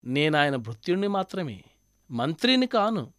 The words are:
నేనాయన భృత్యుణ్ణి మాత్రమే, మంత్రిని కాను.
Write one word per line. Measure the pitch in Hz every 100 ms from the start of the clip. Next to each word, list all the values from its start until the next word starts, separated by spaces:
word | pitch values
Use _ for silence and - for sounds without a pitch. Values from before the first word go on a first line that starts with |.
నేనాయన | 123 131 151 151 147 135
భృత్యుణ్ణి | 113 117 - 180 202
మాత్రమే, | 202 190 190 165 98 - _ _ _ _
మంత్రిని | 120 131 160 247 262 254
కాను. | 240 208 220 120